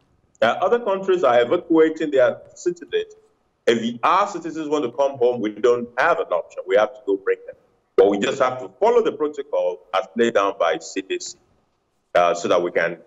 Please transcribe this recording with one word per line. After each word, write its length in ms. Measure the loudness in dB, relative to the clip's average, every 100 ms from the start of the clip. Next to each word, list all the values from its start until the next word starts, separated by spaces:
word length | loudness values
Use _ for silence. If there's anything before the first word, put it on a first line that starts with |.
| _ _ _ _
Uh, 140 | 0 0
other 200 | 0 0
countries 440 | -2 -4 0 2
are 160 | 4 2
evacuating 680 | 2 -2 2 4 4 0 -2
their 320 | 2 2 0 -12
citizens. 600 | -8 -6 -6 -6 -4 -6 -12 _ _ _ _ 0
If 300 | 0 -2 -2
our 240 | 0 2 0
citizens 400 | -6 -10 -8 -4
want 160 | -4
to 80 | -4
come 260 | -2 -2 2
home, 220 | 0 0
we 100 | -4
don't 380 | 0 2 2 -2 -2
have 220 | 0 0
an 60 | -2
option. 360 | -4 -6 -12 0
We 80 | 2
have 180 | 2
to 60 | -2
go 120 | -6 -4
bring 220 | -2 -4 -8
them. 80 | -20 _ _ _ 2
But 120 | 4
we 80 | 2
just 180 | -2 0
have 220 | -2 -2
to 80 | -12 0
follow 240 | 2 2
the 80 | 0
protocol 680 | -2 -6 -6 -6 -2 -2 -4 _
as 140 | -4 -4
laid 200 | 0 0
down 200 | 2 0 0
by 220 | -2 -2
C 220 | -6 -12
D 180 | -8 -10
C, 180 | -10 -18 _ _ _ _ _ _ _
uh, 180 | 2 2
so 140 | 2 0
that 160 | 0
we 80 | 0
can, 280 | -2 -2 -4